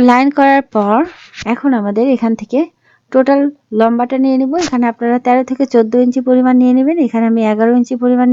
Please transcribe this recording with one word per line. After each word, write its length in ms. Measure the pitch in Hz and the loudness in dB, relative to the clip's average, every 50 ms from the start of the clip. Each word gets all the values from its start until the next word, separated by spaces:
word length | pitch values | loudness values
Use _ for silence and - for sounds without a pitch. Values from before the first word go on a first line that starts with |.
| 247 247 | 4 4
লাইন 180 | 240 254 269 285 285 285 | 4 2 2 0 0 2
করার 240 | 277 277 277 277 269 - - | 2 2 2 0 -2 -2 -4
পর 220 | 214 202 202 214 254 339 359 - - - - - - - 214 | -2 0 0 0 0 -2 -4 -8 -16 -20 -20 -20 -12 -8 -6
এখন 180 | 240 - - 277 254 220 | -6 -2 -2 -2 -2 -2
আমাদের 240 | 202 202 202 220 247 277 254 | -2 -4 -2 -2 0 0 0
এখান 180 | 240 233 226 226 - | 0 -2 -4 -4 -4
থেকে 180 | 220 - 240 277 339 330 _ _ _ _ _ _ _ _ | -6 -4 -2 -2 -2 -4 _ _ _ _ _ _ _ _
টোটাল 280 | - 262 254 269 277 277 285 285 285 _ _ _ 214 214 | -2 0 2 2 0 0 0 -2 -4 _ _ _ -2 0
লম্বাটা 380 | 226 226 233 240 247 247 262 262 262 | 0 0 0 -2 -2 -4 -2 -2 0
নিয়ে 120 | 269 262 262 | 0 0 0
নেব। 120 | 269 262 302 359 339 | -2 -2 -2 -4 -4
এখানে 200 | - 254 240 240 233 | -4 -2 -2 -2 -2
আপনারা 240 | 226 - 240 233 240 247 - | -4 -4 -4 -2 -2 -2 0
তেরো 160 | 247 247 254 247 254 | 0 0 0 0 -2
থেকে 140 | 262 - 277 262 - | -4 -4 -4 0 0
চোদ্দ 180 | 233 220 220 240 247 247 | 0 0 2 0 0 0
ইঞ্চি 160 | 247 247 269 247 262 | 0 0 -2 0 0
পরিমাণ 260 | 254 254 254 254 254 247 | 2 2 2 2 2 2
নিয়ে 120 | 254 247 247 262 | 4 2 2 2
নেবেন। 180 | 262 294 339 339 262 | 0 0 0 0 -2
এখানে 180 | 233 233 226 233 226 | -2 -2 -2 0 0
আমি 100 | 226 226 220 214 | 0 0 0 0
এগারো 200 | 214 214 226 233 240 247 | 0 0 0 2 2 0
ইঞ্চি 160 | 240 - 254 233 | 0 -2 -4 -2
পরিমাণ 260 | 247 247 247 247 247 247 | -2 0 0 2 2 2